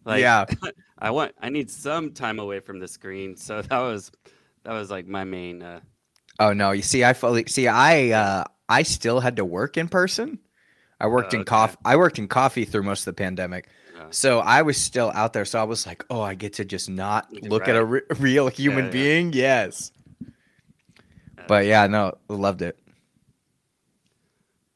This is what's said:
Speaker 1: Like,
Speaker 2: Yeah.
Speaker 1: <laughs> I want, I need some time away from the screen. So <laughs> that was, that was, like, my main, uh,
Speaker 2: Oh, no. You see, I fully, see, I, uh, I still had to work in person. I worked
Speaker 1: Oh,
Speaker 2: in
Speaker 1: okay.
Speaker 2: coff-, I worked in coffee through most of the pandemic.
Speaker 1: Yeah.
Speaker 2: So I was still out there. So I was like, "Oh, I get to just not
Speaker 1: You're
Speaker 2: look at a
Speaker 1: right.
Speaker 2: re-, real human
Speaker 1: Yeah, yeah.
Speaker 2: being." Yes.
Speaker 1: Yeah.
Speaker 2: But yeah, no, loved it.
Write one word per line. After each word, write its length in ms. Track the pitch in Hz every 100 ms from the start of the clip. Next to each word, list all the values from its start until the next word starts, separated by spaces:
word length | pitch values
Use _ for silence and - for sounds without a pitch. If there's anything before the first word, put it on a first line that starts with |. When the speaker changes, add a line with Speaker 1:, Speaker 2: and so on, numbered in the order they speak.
| -
Speaker 1:
Like, 160 | 107
Speaker 2:
Yeah. 240 | 123 113 98 104 180
Speaker 1:
<laughs> 260 | - _ -
I 120 | 107
want, 220 | 131 147 -
I 80 | 117
need 200 | 147 135
some 440 | - 139 160 156
time 260 | - 123 110
away 220 | 101 98
from 180 | 95 95
the 80 | 90
screen. 480 | - 98 95 95 87
So 260 | - 107
<laughs> 80 | -
that 100 | 127
was, 300 | 127 107 - _ _ _ _ _
that 80 | -
was, 180 | 110 101
like, 160 | 98 87
my 200 | 98 95
main, 360 | 92 90 87
uh, 200 | 87 87 _ _ _ _ _ -
Speaker 2:
Oh, 140 | 107
no. 180 | 101 101
You 100 | 101
see, 220 | - 135
I 80 | 120
fully, 320 | 127 120 120 -
see, 200 | - 120
I, 440 | 113 143 160 127
uh, 340 | 110 101 98 - _ -
I 140 | 120
still 360 | 156 - 113 123
had 160 | 123 117
to 80 |
work 320 | 95 87 139 -
in 140 | 165
person. 500 | 185 185 - 254 311 _ _ _ _ _ -
I 60 | 107
worked 260 | 123 101
Speaker 1:
Oh, 40 | 113
Speaker 2:
in 40 |
Speaker 1:
okay. 80 | 95
Speaker 2:
coff-, 260 | 113 110 -
I 140 | 110 143
worked 200 | 180 -
in 120 | 104
coffee 340 | 131 131 -
through 200 | 110 110
most 180 | 98 98
of 40 | -
the 80 | 87
pandemic. 460 | 95 92 90 90 - _ _
Speaker 1:
Yeah. 120 | 85 82
Speaker 2:
So 280 | - 135 120
I 220 | 104 127
was 160 | 156 139
still 340 | - 127 113
out 200 | 101 110
there. 100 | 113 98
So 140 | 113
I 40 |
was 220 | 110 113 -
like, 180 | 87 -
"Oh, 120 | 123
I 120 | 104 95
get 180 | 104
to 120 | - 101
just 240 | 95 -
not 380 | 92 98 107 -
Speaker 1:
You're 180 | - 110
Speaker 2:
look 180 | 107 -
at 80 | 113
a 80 |
Speaker 1:
right. 200 | 113 131 -
Speaker 2:
re-, 80 | 131
real 280 | 135 135 131
human 380 | 127 139 135 131
Speaker 1:
Yeah, 0 |
yeah. 60 |
Speaker 2:
being." 420 | 127 143 160 175
Yes. 580 | 139 131 127 95 - - _ _ - - - _ _ _ _ _ _ _ _ - -
Speaker 1:
Yeah. 60 | 87
Speaker 2:
But 180 | 104 101
yeah, 220 | 107 101
no, 300 | 107 98 - -
loved 320 | 104 98 92
it. 160 | 85 - _ _ _ _ _ _ _ _ _ _ _ _ _ _ _ _ _ _ _